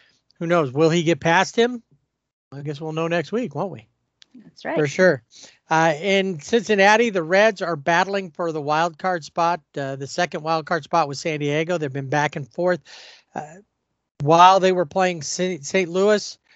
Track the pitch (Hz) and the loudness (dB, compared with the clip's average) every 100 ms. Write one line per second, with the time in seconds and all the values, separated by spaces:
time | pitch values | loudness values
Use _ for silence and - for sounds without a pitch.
0 | _ _ _ _ 165 175 143 131 160 170 | _ _ _ _ -2 0 0 2 2 2
1 | 160 160 165 170 185 - 233 240 _ _ | 0 0 2 2 2 0 0 0 _ _
2 | _ _ _ _ _ 135 147 143 160 156 | _ _ _ _ _ -14 -10 -10 -8 -4
3 | 165 170 151 214 240 139 196 73 - _ | -2 -2 -2 -6 -6 -6 -8 -10 -20 _
4 | _ _ _ - - _ - 320 147 - | _ _ _ -20 -20 _ -6 -2 -2 4
5 | 185 139 _ - - _ _ 160 165 151 | 2 2 _ -20 -20 _ _ 2 2 0
6 | 196 196 190 165 - 233 208 208 190 220 | 0 0 0 -6 -2 -2 0 4 6 6
7 | 240 190 160 190 220 196 180 165 139 170 | 2 0 0 4 4 2 -6 -4 0 0
8 | 160 196 185 147 170 156 143 151 170 151 | 2 -2 -6 -6 -6 -4 -2 0 0 -2
9 | 190 180 147 - 170 175 _ - 139 139 | -4 -4 -6 -2 0 -2 _ -10 -8 -8
10 | 139 - 175 170 156 160 151 170 143 170 | -10 -4 -4 -4 -4 -4 -2 -6 -2 -2
11 | 147 139 170 151 147 147 160 175 151 135 | -2 -4 -6 -4 -2 -2 -2 -4 -4 -8
12 | 135 147 147 160 135 - 180 175 - - | -4 -2 -2 -4 -12 -4 -2 -2 -6 -20
13 | - - _ - 151 175 _ _ _ _ | -20 -20 _ -14 -14 -18 _ _ _ _
14 | _ _ 143 165 180 190 185 185 160 190 | _ _ 2 8 8 8 4 0 -2 0
15 | 185 170 139 - 185 175 139 190 175 175 | -2 -2 -10 -6 -6 -6 -4 -2 -2 0
16 | 202 208 - - _ | 2 2 -2 -16 _